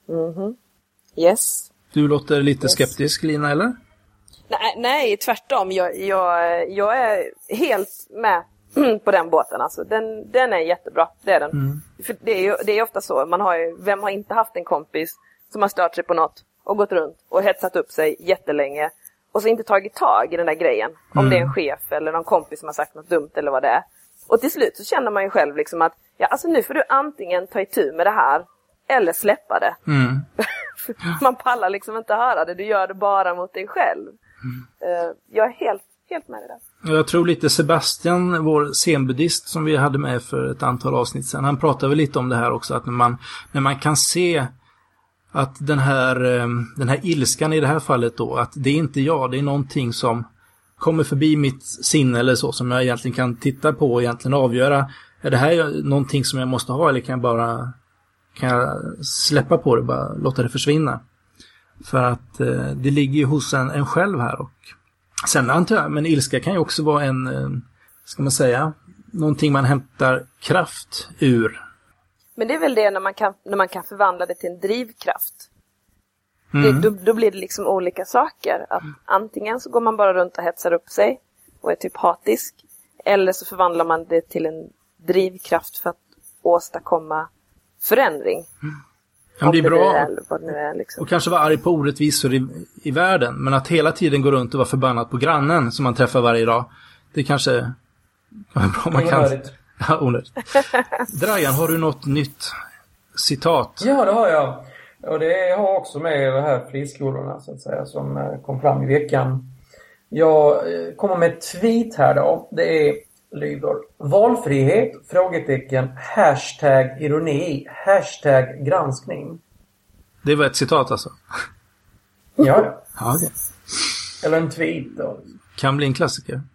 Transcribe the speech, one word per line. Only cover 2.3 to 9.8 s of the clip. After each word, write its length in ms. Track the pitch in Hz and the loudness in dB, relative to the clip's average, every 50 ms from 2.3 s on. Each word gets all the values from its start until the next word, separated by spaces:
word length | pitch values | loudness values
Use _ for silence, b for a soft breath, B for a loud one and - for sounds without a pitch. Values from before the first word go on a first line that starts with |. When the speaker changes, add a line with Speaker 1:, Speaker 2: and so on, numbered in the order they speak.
| 156 143 | 0 2
Speaker 2:
lite 220 | 139 143 139 135 160 | 4 2 2 2 0
Speaker 1:
Yes. 60 | - | 0
Speaker 2:
skeptisk, 500 | - - 143 - - - 139 151 - - | 2 2 2 0 2 -4 -2 -2 -2 -2
Lina, 280 | - 160 151 147 147 147 | -2 -2 -2 -2 -2 0
eller? 220 | 147 151 196 247 240 - _ _ _ _ _ _ _ _ _ _ - _ _ _ | 0 0 0 0 -2 -6 _ _ _ _ _ _ _ _ _ _ -20 _ _ _
Speaker 1:
Nej, 260 | 226 - 214 226 - - | -6 -2 -2 -4 -4 -2
nej, 380 | 240 240 269 302 277 226 202 | -2 0 0 2 2 0 0
tvärtom. 560 | 208 - - 226 - _ _ 269 240 190 185 | -2 0 -2 -4 -4 _ _ 0 0 0 0
Jag, 260 | 185 190 180 175 156 180 | 0 0 0 -2 -2 -4
jag, 720 | 190 196 196 190 185 175 175 170 170 170 170 170 170 160 | -2 0 0 2 2 2 2 2 2 2 2 0 -2 -2
jag 280 | 190 196 202 208 233 262 | -2 -2 0 0 2 2
är 260 | 247 220 214 190 170 - - _ - - - | 2 0 0 0 -2 -6 -10 _ -12 -10 -2
helt 320 | 220 320 302 233 196 196 - - - - _ - 208 | -2 0 0 2 0 -2 -6 -10 -20 -20 _ -10 -2
med 200 | 233 262 - 170 - _ _ _ _ _ - | 0 2 2 0 -2 _ _ _ _ _ 0
<clears throat> 300 | 277 285 254 220 208 _ | 2 4 4 2 2 _
på 60 | 214 | 2
den 200 | 190 185 165 170 | 2 2 2 4
båten. 300 | 170 156 - - - 110 | 2 2 2 0 -4 -4
Alltså, 240 | 123 156 - - | -4 -4 -4 -8